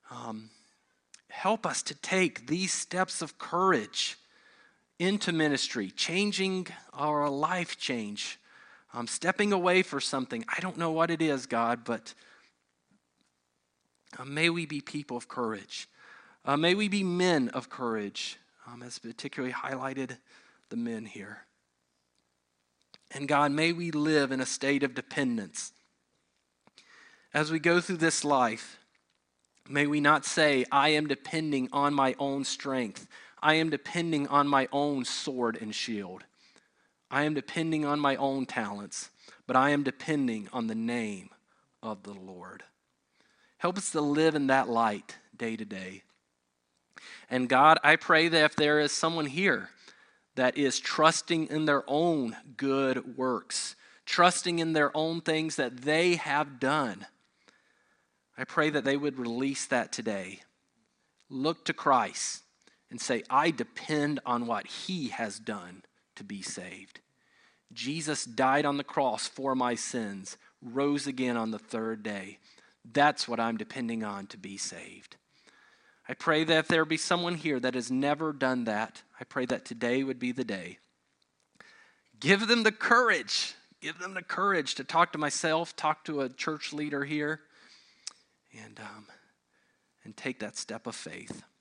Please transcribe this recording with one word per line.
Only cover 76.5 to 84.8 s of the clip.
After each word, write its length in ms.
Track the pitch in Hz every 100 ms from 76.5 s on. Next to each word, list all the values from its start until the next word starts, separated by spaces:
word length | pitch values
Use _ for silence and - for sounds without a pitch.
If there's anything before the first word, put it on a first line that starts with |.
| 160
if 100 | 156
there 180 | 165
be 120 | 156 160
someone 380 | - 175 170
here 240 | 170 151 131
that 160 | 127
has 160 | 127 117
never 420 | 131 143 147 160
done 300 | 143 131 127
that, 400 | 113 104 110 - _ -
I 60 |
pray 200 | 123 139
that 180 | 127 123
today 400 | - 117 120 131
would 140 | 135 123
be 140 | 123
the 120 | 123
day. 360 | 117 98 87 90 _ _ _ _ _ _ _ _ - - _ _ _ 113
Give 280 | 131 196 220
them 160 | 233
the 80 | 220
courage. 840 | 214 - 240 240 170 104 - - - _ _
Give 200 | 147 165
them 160 | 185
the 80 | 190
courage 500 | 175 - 202 185 139
to 80 | -